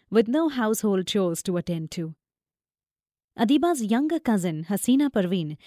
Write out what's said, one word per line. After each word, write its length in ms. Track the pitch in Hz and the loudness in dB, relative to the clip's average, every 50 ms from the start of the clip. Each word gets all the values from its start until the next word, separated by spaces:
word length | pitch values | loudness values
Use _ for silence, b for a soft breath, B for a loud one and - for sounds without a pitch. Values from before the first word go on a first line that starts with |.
| _ _ | _ _
with 180 | 196 220 226 220 | 2 2 2 2
no 200 | 247 311 330 311 | 2 0 0 0
household 580 | 277 254 226 214 220 - - 214 196 190 180 | 0 0 0 0 0 0 0 0 0 0 0
chores 360 | - - 208 190 175 165 - - | 0 0 0 0 0 -2 -4 -4
to 120 | 196 180 | -4 -4
attend 340 | 175 - - 170 165 160 156 - | -4 -2 -4 -6 -6 -6 -8 -8
to. 220 | 180 165 160 156 - _ _ _ _ _ _ _ _ _ _ _ _ _ _ _ _ _ _ _ _ _ _ _ - | -8 -8 -8 -10 -14 _ _ _ _ _ _ _ _ _ _ _ _ _ _ _ _ _ _ _ _ _ _ _ 0
Adiba's 440 | - 208 277 302 285 349 349 269 220 | 2 2 4 4 4 2 0 0 0
younger 380 | 190 226 240 285 311 339 311 | 0 0 2 2 0 0 -2
cousin, 440 | - 254 220 190 170 180 156 156 165 | 0 0 0 0 0 -2 -4 -4 -4
Hasina 440 | - 208 196 - - 254 269 294 277 | -4 -4 -2 0 2 2 4 2 2
Parveen, 480 | - 220 180 175 190 185 160 151 151 - b | 0 0 0 0 -2 -2 -4 -4 -8 -12 b